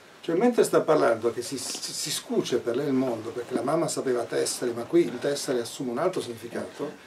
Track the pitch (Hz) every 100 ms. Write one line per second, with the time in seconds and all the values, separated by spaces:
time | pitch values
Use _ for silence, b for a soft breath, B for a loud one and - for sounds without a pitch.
0 | B B - 170 247 233 185 165 - 147
1 | 135 110 117 120 117 131 - - - -
2 | - - - 226 - 120 117 117 147 131
3 | 131 113 110 120 120 123 123 160 156 139
4 | 127 120 113 139 120 - 127 117 117 170
5 | 139 120 143 143 - 123 117 - 127 120
6 | 180 170 113 113 117 117 - - 143 -